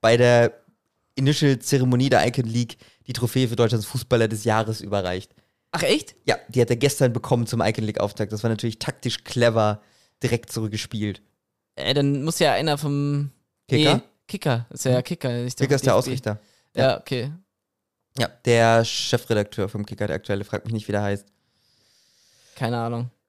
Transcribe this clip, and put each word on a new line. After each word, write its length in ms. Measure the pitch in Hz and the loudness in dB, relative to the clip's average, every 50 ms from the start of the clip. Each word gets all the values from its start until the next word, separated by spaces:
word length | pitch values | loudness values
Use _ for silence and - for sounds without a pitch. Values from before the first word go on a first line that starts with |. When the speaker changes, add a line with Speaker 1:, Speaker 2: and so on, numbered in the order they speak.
Speaker 1:
bei 160 | - 113 113 117 | 6 6 6 6
der 360 | 123 120 120 120 120 110 - - _ _ _ _ _ _ _ _ _ _ _ | 6 6 8 6 6 4 2 -4 _ _ _ _ _ _ _ _ _ _ _
Initial-Zeremonie 920 | - 135 135 151 - - 143 135 127 - - - 135 127 127 123 123 131 135 | 0 2 2 2 4 4 4 2 2 0 0 2 2 4 4 4 4 4 4
der 180 | 127 110 78 117 | 4 4 4 2
Icon 180 | 123 - 123 | 0 0 -2
League 320 | 113 113 120 120 120 - _ - - _ _ _ - | -2 0 -2 -2 -4 -6 _ -20 -20 _ _ _ -10
die 60 | 123 | -6
Trophäe 340 | - 123 117 - 131 131 113 | -4 -4 0 0 0 0 0
für 80 | 120 | 2
Deutschlands 320 | 113 117 110 120 113 107 - | 2 2 2 2 0 -2 -4
Fußballer 400 | - 127 - _ - 117 113 110 | -6 -8 -2 _ 2 2 2 0
des 160 | 110 110 104 | -2 -4 -2
Jahres 380 | 117 107 110 113 107 113 113 | 0 0 0 0 -2 -4 -8
überreicht. 520 | - 101 101 101 95 90 90 92 - _ _ _ _ _ _ _ _ _ | -6 -6 -4 -4 -2 -2 -4 -6 -8 _ _ _ _ _ _ _ _ _
Speaker 2:
Ach, 100 | - 170 | -6 -4
echt? 340 | 175 151 214 302 - - - _ _ | 0 0 0 0 -2 -8 -20 _ _
Speaker 1:
Ja, 120 | - - - - _ | -4 -4 -4 -4 _
die 140 | - 123 | 0 0
hat 80 | 120 113 | 2 2
er 60 | 123 | 2
gestern 360 | 120 127 139 127 - 143 127 | 0 0 -2 0 2 0 0
bekommen 360 | 117 120 - - 139 120 120 113 | 0 -2 -2 0 0 0 0 -2
zum 140 | - 120 | -2 -2
Icon 240 | - 104 107 - 110 | 0 0 0 -2 -4
League-Auftakt. 460 | 107 104 - - 101 - - 110 98 | -4 -2 -2 -4 -4 -4 -6 -6 -6
Das 120 | 107 104 - | -6 -4 -2
war 80 | 117 | -2
natürlich 260 | 113 104 - 117 110 _ | -2 -2 -4 -6 -6 _
taktisch 460 | - - - _ - - - - _ | -8 -10 -10 _ -6 -6 -6 -6 _
clever, 580 | - - 127 117 117 110 113 107 107 104 107 _ _ _ _ _ _ _ _ | -8 -2 2 2 2 4 4 2 2 0 -2 _ _ _ _ _ _ _ _
direkt 300 | - 123 117 117 - - | -4 -2 -2 -2 -4 -6
zurückgespielt. 720 | - 120 110 107 101 107 - - - 107 104 104 95 - _ _ _ _ _ _ _ _ _ _ _ | -8 -6 -6 -4 -6 -6 -8 -6 -6 -6 -4 -4 -6 -8 _ _ _ _ _ _ _ _ _ _ _
Speaker 2:
Äh, 200 | - - 92 135 | -10 -4 -2 0
dann 280 | 143 139 139 143 143 131 | 2 2 2 0 0 -2
muss 140 | 160 170 - | -4 -2 0
ja 160 | 175 147 120 | 2 2 2
einer 240 | 92 143 160 147 143 | 2 0 -2 -2 -2
vom 540 | 151 147 143 143 143 143 143 143 143 139 _ _ _ _ _ _ _ _ | -2 -4 -2 -2 -2 -2 -2 -2 -4 -6 _ _ _ _ _ _ _ _
Speaker 1:
Kicker? 280 | - 147 151 139 160 | 2 2 4 4 2
Speaker 2:
Nee, 60 | 214 - _ _ _ _ _ | 2 -2 _ _ _ _ _
Kicker, 400 | - 196 - 156 127 113 117 _ | -12 -6 -2 -2 -2 -2 -4 _
ist 160 | - - - | -12 -6 -2
ja 140 | 131 127 123 | 0 0 0
Speaker 1:
Mhm. 40 | 127 | 0
Speaker 2:
Kicker. 400 | - 180 - - 131 120 120 120 | -2 -8 -6 -6 -6 -4 -4 -6
Ich 120 | 123 120 | -6 -4
Speaker 1:
Kicker 200 | - 135 123 143 | -4 0 0 0
ist 100 | 135 - | 2 2
der 80 | - 110 | 4 2
Speaker 2:
dachte, 20 | |
Speaker 1:
Ausrichter. 440 | 101 131 131 131 135 - 110 104 104 _ _ _ _ _ _ _ | 2 2 0 -4 -6 -4 -6 -6 -6 _ _ _ _ _ _ _
Speaker 2:
Ja, 140 | - 123 135 | 0 0 0
Speaker 1:
Ja. 100 | 120 - | 0 -2
Speaker 2:
okay. 320 | - - 139 123 113 139 151 175 190 _ _ _ _ _ _ _ _ _ _ _ _ _ _ 131 | -4 -6 -6 -6 -6 -8 -10 -12 _ _ _ _ _ _ _ _ _ _ _ _ _ _ _ -4
Speaker 1:
Ja, 80 | 127 - - _ _ | -4 -4 -4 _ _
der 400 | - 120 117 113 113 113 117 117 | 2 4 6 6 6 6 4 4
Chefredakteur 840 | 113 - - - - - 120 - - 117 107 104 104 - - 101 101 | 2 -2 -6 -4 -2 -2 -2 0 0 0 0 0 -2 -4 -6 -6 -6
vom 180 | - 107 104 - | -4 -8 -8 -8
Kicker, 180 | - - 104 | -6 -6 -6
der 120 | 101 73 92 | -4 -4 -6
aktuelle, 260 | - - 104 98 101 | -4 -4 -6 -6 -4
fragt 220 | - - 104 - | -6 -8 -8 -6
mich 80 | - 113 | -6 -6
nicht, 140 | 110 107 - | -6 -6 -4
wie 40 | |
der 100 | 101 104 | -4 -2
heißt. 240 | 104 101 101 98 - _ _ _ _ _ _ _ _ _ _ _ _ _ _ _ _ _ _ _ _ _ _ _ _ _ _ | -2 -2 -4 -4 -8 _ _ _ _ _ _ _ _ _ _ _ _ _ _ _ _ _ _ _ _ _ _ _ _ _ _
Speaker 2:
Keine 220 | - 143 - 123 117 | -6 -4 -4 -2 -2
Ahnung. 320 | 117 117 120 117 120 123 _ _ _ | -4 -4 -4 -6 -6 -8 _ _ _